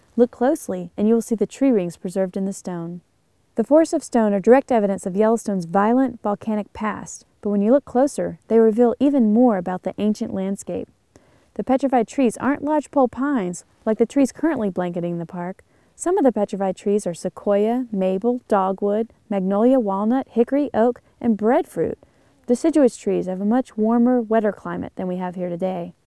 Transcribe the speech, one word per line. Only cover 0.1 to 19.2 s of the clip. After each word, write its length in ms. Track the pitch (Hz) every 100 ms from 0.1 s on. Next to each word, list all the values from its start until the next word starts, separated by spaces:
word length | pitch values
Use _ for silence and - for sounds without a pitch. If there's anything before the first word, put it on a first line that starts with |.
| -
Look 140 | 247
closely, 600 | - 247 311 - 185 175 -
and 100 | 214
you 60 |
will 80 | 233
see 140 | - 220
the 100 | 202
tree 260 | - 269
rings 240 | 220 175 -
preserved 400 | 185 190 190 196
in 80 |
the 80 | 196
stone. 480 | 190 196 175 170 175 _ _ _ _ _ -
The 80 |
forests 300 | 220 302 320
of 100 | 320
stone 300 | - 240 214
are 80 | 202
direct 280 | 220 262 -
evidence 360 | 233 202 190 196
of 100 | 190
Yellowstone's 500 | 214 226 - 190 165
violent 560 | 190 208 254 262 -
volcanic 520 | 208 202 - 214 202
past, 520 | - 214 196 180 - _ _
but 120 | 208
when 100 | 208
you 100 | 208
look 140 | 277 -
closer, 540 | 247 285 - 175 170 -
they 100 | 226
reveal 360 | 226 214 240 -
even 320 | 277 277 214
more 220 | 220 247 190
about 280 | 180 180
the 100 | 185 -
ancient 360 | 208 208 226
landscape. 560 | 196 190 196 - 175 - _ _ _ _ _ _
The 100 | -
petrified 460 | 208 262 269 254 -
trees 260 | - 247 -
aren't 300 | 254 294 294
lodgepole 420 | 302 - 285 247
pines, 560 | 240 285 262 180 170 _ _ 220
like 120 | 214
the 80 | 226
trees 280 | 285 262
currently 360 | - 320 262 208
blanketing 500 | 180 180 175 175 170
the 60 | 165
park. 380 | 180 175 - _ _ _ -
Some 160 | 330 392
of 40 |
the 80 | 269
petrified 440 | 208 202 190 190 185
trees 320 | 208 202 185
are 80 | 165
sequoia, 720 | 185 - 208 202 214 247 240
maple, 500 | 196 185 190 240 247 -
dogwood, 640 | 202 190 190 202 214 233 _